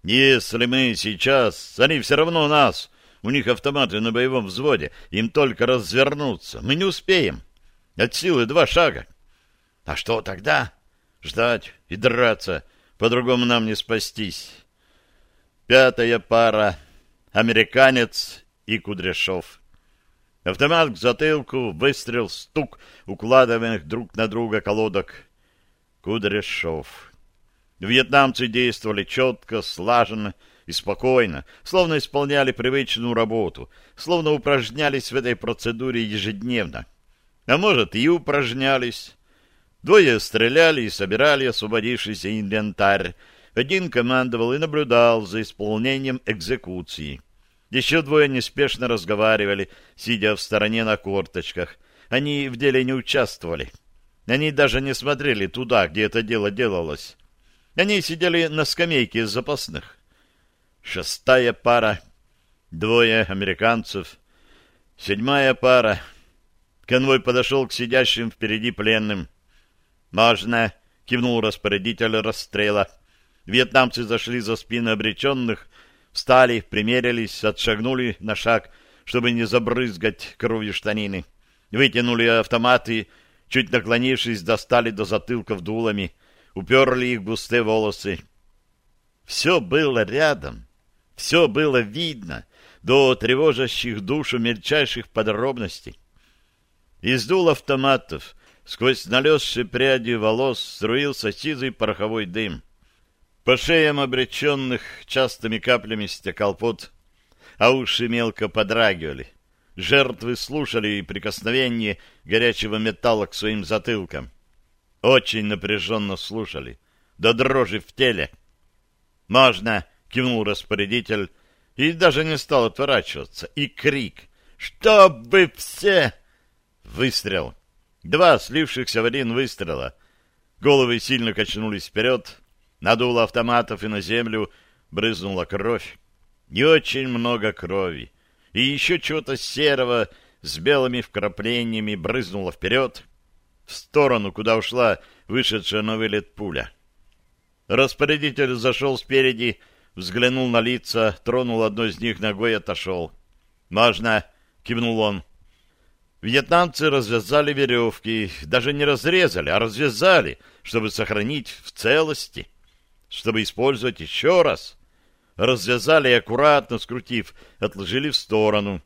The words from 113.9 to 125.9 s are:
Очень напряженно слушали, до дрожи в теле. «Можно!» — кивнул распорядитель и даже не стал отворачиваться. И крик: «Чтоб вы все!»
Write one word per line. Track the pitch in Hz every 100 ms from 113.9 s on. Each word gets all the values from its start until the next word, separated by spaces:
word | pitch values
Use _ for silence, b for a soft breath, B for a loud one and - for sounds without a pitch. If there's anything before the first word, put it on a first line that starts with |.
| 110 90 73 67 _ _ _ _ _ _ _
Очень | 113 131 - 110 104
напряженно | 101 101 104 87 110 101 95
слушали, | - 110 104 73 62 - _ _ _ _
до | 175
дрожи | 233 262 135 110 139
в | -
теле. | - 131 101 69 _ _ _ _ _ _ _ _ _ -
«Можно!» — | 123 131 107 110 104 - _ _
кивнул | - 127 117 104
распорядитель | 101 - 104 101 120 - 107 95 _ _ _ _ -
и | 147
даже | 165 175 139
не | 160 147
стал | - 139 113
отворачиваться. | - 139 123 - 71 - - - -
И | 143
крик: | - 156 139 107 - - _ _ _
«Чтоб | - _ 220 214 190 127 117
вы | 190 170 -
все!» | - - 202